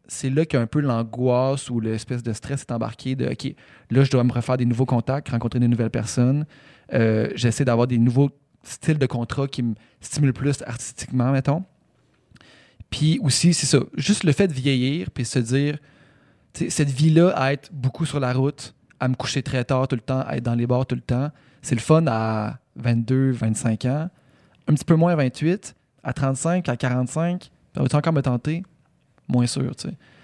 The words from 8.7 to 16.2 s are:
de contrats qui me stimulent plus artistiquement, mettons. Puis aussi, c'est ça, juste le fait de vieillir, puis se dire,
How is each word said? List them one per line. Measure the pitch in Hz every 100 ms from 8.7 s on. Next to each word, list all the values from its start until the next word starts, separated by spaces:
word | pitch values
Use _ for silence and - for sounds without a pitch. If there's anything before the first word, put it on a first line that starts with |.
| - - 151
de | 139
contrats | 120 117 - 135
qui | 131
me | 120 107 _ _
stimulent | - - 143
plus | - 135 139 -
artistiquement, | 117 - - - 127 123
mettons. | 135 131 156 190 _ _ _ _ _ _ _ - - _ - -
Puis | - 156 214
aussi, | 175 - 170
c'est | 170 139
ça, | 143 - -
juste | 147 208
le | 170
fait | 135 196
de |
vieillir, | 135 135 131 127 156 185
puis | -
se | 120 131
dire, | 113 131 147 151 _ _ _ _